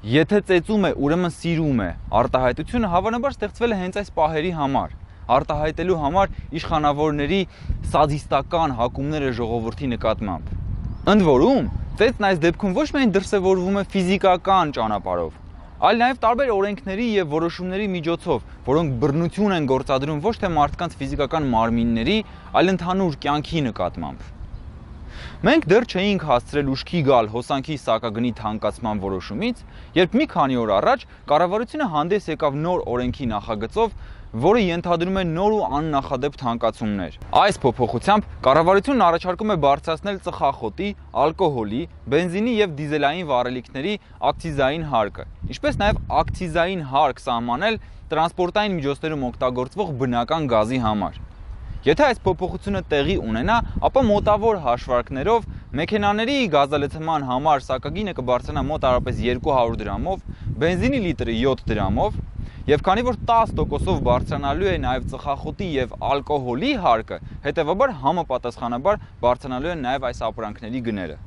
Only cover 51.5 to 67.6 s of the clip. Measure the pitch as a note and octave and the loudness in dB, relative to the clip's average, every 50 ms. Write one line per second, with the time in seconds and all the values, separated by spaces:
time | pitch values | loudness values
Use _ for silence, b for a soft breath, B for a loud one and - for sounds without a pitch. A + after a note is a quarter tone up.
51.5 | B B B B B B - C3+ E3 - D4+ C#4 A3+ - - F#3+ F#3 - F#3 E3+ | B B B B B B 2 2 4 6 4 4 4 2 0 -2 -2 0 -4 -6
52.5 | - F#3 - G3+ G3+ F#3+ F3+ - D3+ C#3+ C#3 D#3 G3 - G2+ - A2+ A2+ C3 F#3+ | -6 -6 -6 -4 -4 -4 -2 0 0 2 2 2 0 -2 -2 -2 -2 -2 2 2
53.5 | G#3 F3 B B B B - D3+ - B3+ C4+ A3 G#3 G3+ - G#3+ G#3 G3+ G#3 A3+ | 2 2 B B B B 0 2 4 4 4 4 4 4 4 2 2 4 4 2
54.5 | G#3+ F#3 D3+ B2 A#2+ A#2+ - B2+ B2+ A#2+ A#2+ - C#3 C3 C#3+ G3 A3+ A#3 - B | 2 2 0 0 0 0 0 0 0 0 0 0 -6 -2 2 2 2 2 0 B
55.5 | B B B B - C3+ E3 E3+ G#3+ G#3+ G3+ G3+ G#3 G#3+ A3+ B3+ C#4+ C#4 B3 F#3+ | B B B B -4 -4 -2 0 0 0 2 2 2 2 0 0 0 0 0 4
56.5 | D3+ C#3+ C#3 C3+ D3+ D3 C#3+ C#3 C#3+ D#3+ D#3+ D#3+ D#3 D3+ C#3 B2+ B2 C3 D3 D#3 | 4 4 4 4 2 0 -2 -2 -4 -6 -2 -2 -2 -2 0 0 -2 0 2 2
57.5 | D3+ C3+ - - C3 C3 - D3 D#3 F#3+ G#3+ G3 E3 - B2+ B2 B2 B2 A#2+ - | 2 2 0 -4 -6 -4 -4 -6 -6 -4 -4 -4 -4 -6 -2 0 0 0 0 -4
58.5 | D3 D3 C3 C#3 D#3 - C#3 C3 B2+ A#2+ A#2 B2+ A#2 - A2 A#2+ B2 B2+ A2+ D#3 | -4 -4 -2 -2 -2 0 2 2 2 2 2 -2 -4 0 0 0 0 0 0 2
59.5 | C#3 B2+ A#2 A#2 A2+ A2 G#2+ G#2 G2 G#2 B2+ F3 F#3+ F#3 - B B B B B | 4 4 4 2 0 -4 -4 -6 -4 -4 -4 -4 -4 -6 -8 B B B B B
60.5 | - - C#3+ E3 F#3 F3 G#3 B3+ C#4+ C4 G3+ F3 C#3+ - B2 A#2 A#2 A2+ B2 C3+ | -2 0 0 0 2 2 0 0 0 0 0 -2 -2 -2 -2 -2 0 0 2 2
61.5 | C3 - - - A2+ G#2 G2 F#2+ G#2 A#2 F3+ G#3+ - - - - - B B B | 0 0 -2 -2 -2 0 0 0 0 0 0 0 -2 -6 -8 -8 -10 B B B
62.5 | B B B - D3 C#3+ C#3+ F#3+ F#3 A3 A#3+ B3+ A#3+ - - - A#3 A3+ A3+ - | B B B 2 2 2 4 2 2 2 2 -2 -2 -2 0 2 4 4 4 2
63.5 | - D#3 D3+ - C#3 C#3 - F#3+ F#3 D3+ C3+ B2 A#2+ C3 - - D3+ C#3+ C#3+ C#3 | 0 -2 -2 -2 -2 -2 0 0 0 0 2 2 2 2 0 -2 -4 -4 -2 -2
64.5 | C#3+ E3 G3 F#3+ F3+ D#3 C3+ B2 B2+ C3 A#2+ - A#2+ B2 - D3 C#3 C#3 - D#3 | -2 0 0 0 0 0 0 -2 -2 -2 -4 -6 -10 -8 -4 -6 -6 -4 -6 -10
65.5 | C#3+ - G#3 F3+ D3+ C3 B2+ G#2+ G2 A2 - A#2 C#3 C#3+ C3 - D3+ C#3+ B2+ B2 | -8 -6 -6 -2 -2 -2 -2 -2 -4 -6 -2 0 0 -2 0 -2 -2 -2 -2 -2
66.5 | A#2+ C3 G#3+ C#4 D4+ A3 F3+ D3 A#2 A2 A2 - F#2+ E2 B B B B - C#3 | -2 -2 0 -2 -2 0 4 4 2 2 2 -2 -4 -4 B B B B -6 -4
67.5 | C#3+ E3+ | -2 0